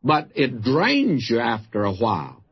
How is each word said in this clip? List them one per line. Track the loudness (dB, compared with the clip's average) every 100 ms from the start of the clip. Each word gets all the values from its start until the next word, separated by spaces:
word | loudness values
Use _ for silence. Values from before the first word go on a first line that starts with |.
But | 2 0 0
it | -2 -2 0
drains | 0 2 2 2 2 0 0
you | 0
after | 0 -2 -4 -2
a | -2
while. | 0 0 0 -6 -14 _